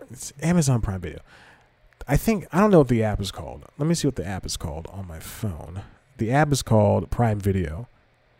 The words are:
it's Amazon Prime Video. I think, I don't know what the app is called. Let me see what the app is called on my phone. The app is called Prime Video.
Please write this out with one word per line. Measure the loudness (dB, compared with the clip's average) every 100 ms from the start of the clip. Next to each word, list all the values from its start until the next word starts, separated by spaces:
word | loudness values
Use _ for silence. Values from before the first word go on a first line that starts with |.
| -2
it's | -16 -16 -4
Amazon | 2 4 4 2
Prime | 0 -4
Video. | -8 -12 -18 -20 -20 -20 _ _ _ -16 -2
I | 0
think, | 2 -2 0
I | 2
don't | 6
know | 6
what | 6
the | 4
app | 0 -2
is | -6
called. | -8 -12 -14 -16 -4
Let | -2
me |
see | 0 0
what | -4
the | -6
app | -8
is | -8 -8
called | -8 -10 -12
on | -12 -14
my | -14
phone. | -16 -8 -8 -8 -10 -14 -16 -20 _ -6
The | 0
app | 2 2
is | 0
called | 2 4 6 4 0
Prime | 0 0 0
Video. | 0 0 -2 -6 -12 _ _ _ _ _